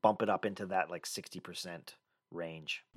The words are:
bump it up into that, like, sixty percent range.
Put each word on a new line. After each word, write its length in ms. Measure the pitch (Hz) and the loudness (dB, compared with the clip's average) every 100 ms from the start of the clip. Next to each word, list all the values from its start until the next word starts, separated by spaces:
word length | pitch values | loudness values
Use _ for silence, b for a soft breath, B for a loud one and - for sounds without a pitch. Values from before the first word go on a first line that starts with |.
bump 200 | 107 101 | 6 6
it 80 | 107 | 4
up 160 | 95 107 | 2 0
into 200 | 95 95 | -2 -2
that, 240 | 92 80 | 0 0
like, 160 | 87 - | -2 -6
sixty 320 | - - 90 | -8 -8 -10
percent 560 | 90 85 92 85 - - _ _ - | -10 -8 -8 -8 -12 -20 _ _ -10
range. 520 | 85 82 80 76 - - | -4 -4 -4 -6 -6 -8